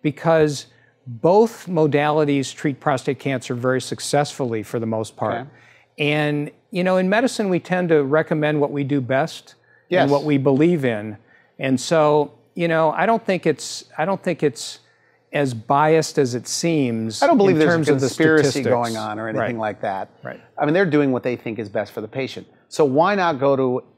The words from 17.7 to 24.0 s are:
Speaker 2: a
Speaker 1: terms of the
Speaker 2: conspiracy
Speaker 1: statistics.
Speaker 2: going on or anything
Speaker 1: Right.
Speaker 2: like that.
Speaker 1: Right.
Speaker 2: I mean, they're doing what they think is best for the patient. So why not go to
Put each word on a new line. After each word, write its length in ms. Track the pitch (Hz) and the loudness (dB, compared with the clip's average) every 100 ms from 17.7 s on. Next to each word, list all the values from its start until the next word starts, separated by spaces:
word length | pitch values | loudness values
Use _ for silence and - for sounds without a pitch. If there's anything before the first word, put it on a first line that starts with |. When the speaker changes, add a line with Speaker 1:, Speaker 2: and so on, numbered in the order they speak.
Speaker 2:
a 20 | 170 | 4
Speaker 1:
terms 140 | 147 | 2
of 100 | 139 | 2
the 80 | 127 | 0
Speaker 2:
conspiracy 420 | - 156 156 143 | 2 4 6 4
Speaker 1:
statistics. 180 | 135 123 | 0 0
Speaker 2:
going 280 | 120 117 110 | 0 0 -4
on 240 | 107 107 | -6 -6
or 80 | 110 | -6
anything 300 | 127 110 117 | -4 -4 -4
Speaker 1:
Right. 100 | 107 | -6
Speaker 2:
like 140 | 98 | -6
that. 280 | 110 95 104 _ | -6 -6 -8 _
Speaker 1:
Right. 160 | - - - - | -16 -16 -18 -4
Speaker 2:
I 60 | |
mean, 100 | 151 | 0
they're 120 | 165 196 | 2 2
doing 260 | 147 143 | 2 2
what 120 | 123 | 0
they 120 | 127 120 | -2 -6
think 240 | - 110 | -8 -8
is 80 | 104 | -6
best 240 | 107 101 | -6 -6
for 80 | - | -10
the 80 | 107 | -10
patient. 400 | 131 131 - 92 _ _ | -8 -8 -10 -18 _ _
So 160 | - 151 | 0 2
why 300 | 131 175 202 | 4 2 2
not 220 | 175 143 | 0 0
go 200 | 139 135 | 0 2
to 260 | 131 123 - _ | 0 -2 -6 _